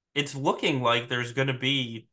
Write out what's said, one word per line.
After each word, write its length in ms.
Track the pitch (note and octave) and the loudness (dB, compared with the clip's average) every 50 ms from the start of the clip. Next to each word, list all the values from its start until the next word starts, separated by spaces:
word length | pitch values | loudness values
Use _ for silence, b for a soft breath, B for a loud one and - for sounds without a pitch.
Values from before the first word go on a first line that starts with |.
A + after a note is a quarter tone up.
| _ _ - | _ _ -4
it's 220 | C#3+ C#3+ C#3 - | -4 -4 -2 -2
looking 480 | C#3 C3+ E3+ G#3 - - F#3+ D3+ C3 B2 | -2 0 0 0 2 2 0 2 2 4
like 260 | A#2 A#2 A#2+ A#2+ B2 | 4 4 2 2 0
there's 240 | C3 A#2+ A#2+ A#2 A#2+ | -2 -2 -2 -2 0
gonna 240 | C3+ C3+ C#3 C3+ | 0 0 0 0
be 500 | A#2+ B2+ C3 C#3 C3+ B2+ A#2 A#2 A2+ - _ | 0 0 0 0 0 -2 -4 -6 -10 -12 _